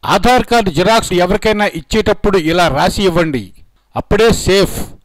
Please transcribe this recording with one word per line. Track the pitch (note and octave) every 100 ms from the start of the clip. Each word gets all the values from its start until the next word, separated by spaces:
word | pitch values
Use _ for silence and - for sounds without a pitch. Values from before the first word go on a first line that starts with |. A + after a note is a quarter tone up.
| -
ఆధార్ | F3+ G3+ B3
కార్డు | A#3+ A#3 G3
జిరాక్స్ | D3 F#3 A3+ -
ఎవరికైనా | F3 F3 G3+ A3 G#3 G#3
ఇచ్చేటప్పుడు | E3 - A3 G#3+ G3+ G#3 F#3+
ఇలా | D#3 E3+ E3+
రాసి | C3+ F3+ -
ఇవ్వండి, | G3 E3 D#3+ C3+ F#2+ - - _ _ -
అప్పుడే | - G#3 A3+
సేఫ్. | - - F#3+ F#3 - - -